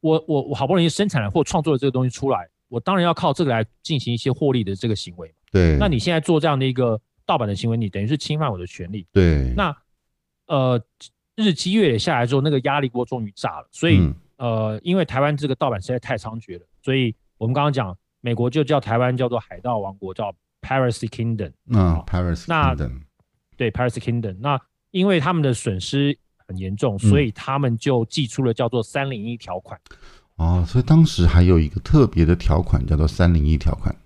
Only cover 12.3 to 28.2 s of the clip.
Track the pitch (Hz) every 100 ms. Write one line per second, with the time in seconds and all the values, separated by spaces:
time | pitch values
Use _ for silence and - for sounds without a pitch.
12.3 | 135 147 139 131 143 135 120 123 127 107
13.3 | - - 78 - - 165 98 - 69 _
14.3 | _ 123 113 110 107 175 185 165 127 143
15.3 | 147 143 131 143 104 - 127 - 120 113
16.3 | 113 - 87 _ _ - 135 123 110 _
17.3 | _ 113 131 147 135 101 90 _ _ 120
18.3 | 113 120 156 139 147 120 113 123 127 127
19.3 | 120 - 90 120 117 98 98 98 92 104
20.3 | 95 _ _ - 135 127 113 113 - 113
21.3 | 110 95 - - 117 92 82 - 90 90
22.3 | 85 - 165 139 71 65 64 - _ _
23.3 | _ _ _ 120 104 127 117 120 117 110
24.3 | 92 131 139 _ _ _ 190 190 180 151
25.3 | 175 143 120 - 92 - 139 143 139 _
26.3 | _ _ 92 95 104 135 98 107 139 135
27.3 | - - 139 139 117 - 127 113 -